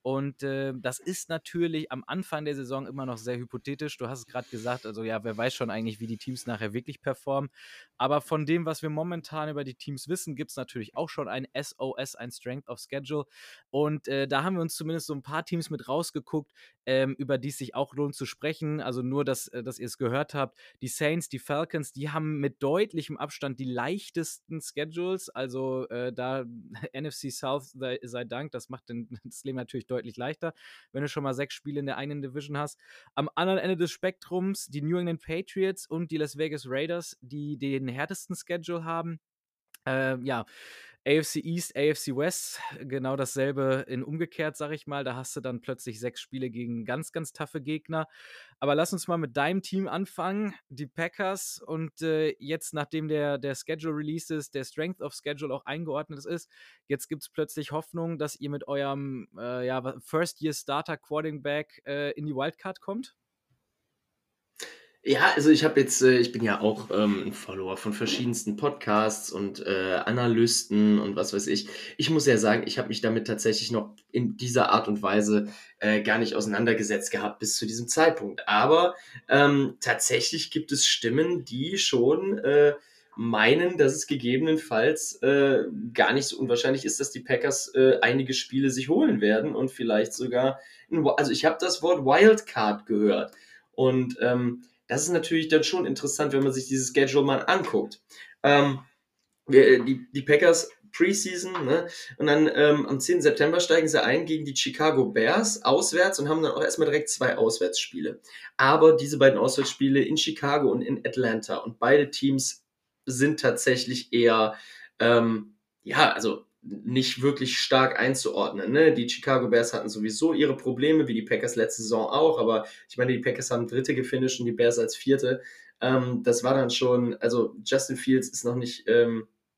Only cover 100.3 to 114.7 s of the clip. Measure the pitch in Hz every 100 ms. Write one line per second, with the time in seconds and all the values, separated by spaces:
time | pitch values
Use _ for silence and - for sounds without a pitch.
100.3 | 147 170 165 - - _ - 180 202 185
101.3 | 180 185 180 135 160 170 - - - 151
102.3 | 147 156 - 147 147 139 139 - 175 151
103.3 | 147 147 170 175 165 156 151 110 139 156
104.3 | 160 143 135 - 127 156 135 113 - 113
105.3 | 180 220 - - 139 - 160 185 190 147
106.3 | 156 156 - - - 147 147 151 - 127
107.3 | - 110 - 90 - - 87 76 - -
108.3 | - - _ 135 156 160 156 143 143 135
109.3 | - 127 135 131 - 139 139 - 156 -
110.3 | 156 143 147 135 120 123 135 - 131 120
111.3 | 110 - - - 113 123 143 143 - 135
112.3 | 135 135 - _ _ _ _ - 123 139
113.3 | 156 131 - - 127 123 127 - 120 117
114.3 | 113 110 - -